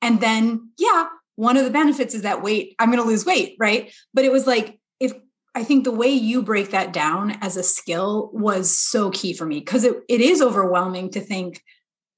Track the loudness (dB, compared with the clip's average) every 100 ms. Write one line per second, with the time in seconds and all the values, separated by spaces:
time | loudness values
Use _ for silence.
0 | 0 2 2 2 0 -2 -8 -2 2 2
1 | 0 -8 _ -2 2 2 2 2 2 2
2 | -2 -4 -4 -4 -2 -2 -4 0 2 2
3 | 2 0 2 0 0 -2 0 0 -4 -18
4 | _ 2 4 4 2 0 -2 -12 _ -6
5 | -6 -6 _ _ _ -8 2 2 2 0
6 | 2 2 0 -2 0 -2 -2 -4 -4 -2
7 | -2 -2 -4 -4 -6 -4 -2 -2 -2 -4
8 | -2 -4 -6 -4 -2 0 2 2 2 0
9 | -2 -4 -6 -6 -6 -8 -2 0 0 -2
10 | -2 2 4 4 2 2 0 0 -2 -6
11 | -8 -10 -8 -8 -8 -12 _ _ _ _
12 | _